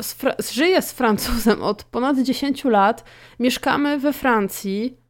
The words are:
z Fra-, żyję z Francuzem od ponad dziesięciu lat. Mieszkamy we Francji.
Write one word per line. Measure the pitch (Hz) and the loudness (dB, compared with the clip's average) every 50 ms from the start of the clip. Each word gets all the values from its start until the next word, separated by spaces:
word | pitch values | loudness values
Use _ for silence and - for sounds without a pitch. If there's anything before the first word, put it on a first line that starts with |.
z | 214 - - | -12 -12 -10
Fra-, | - 262 269 - - - - 208 | -4 -4 -4 -2 -2 -8 -6 -2
żyję | 240 320 370 370 302 | 0 2 2 2 2
z | - - - | 0 -2 -4
Francuzem | - 240 220 208 190 - 240 240 233 - 226 - - | -2 0 2 2 0 0 -2 -2 2 2 2 2 2
od | 104 196 214 - - | 0 -4 -4 -4 -8
ponad | _ - 233 254 285 277 | _ -4 -2 0 2 2
dziesięciu | 269 240 262 247 - 277 285 - - - 254 | 2 2 0 0 -2 -2 -2 -4 -2 0 2
lat. | 214 202 196 214 220 - - - - - - - - - | 4 4 4 4 2 -2 -10 -20 -20 -20 -20 -20 -6 -2
Mieszkamy | 240 247 247 - - 277 254 277 294 294 294 277 | 0 0 0 0 -2 0 0 2 0 0 0 0
we | 262 294 277 | 0 -2 -2
Francji. | - - 262 226 214 196 - - - - 196 190 208 233 254 - _ _ | 0 2 2 2 2 0 -2 -4 -6 -6 -4 -4 -2 -4 -6 -8 _ _